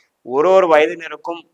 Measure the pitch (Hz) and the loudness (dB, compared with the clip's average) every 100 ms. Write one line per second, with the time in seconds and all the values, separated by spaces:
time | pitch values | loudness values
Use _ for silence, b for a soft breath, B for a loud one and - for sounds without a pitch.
0 | b _ 117 131 165 190 180 151 160 170 | b _ -8 -2 2 2 4 2 2 -4
1 | 160 151 175 170 - | -14 -14 -12 -14 -14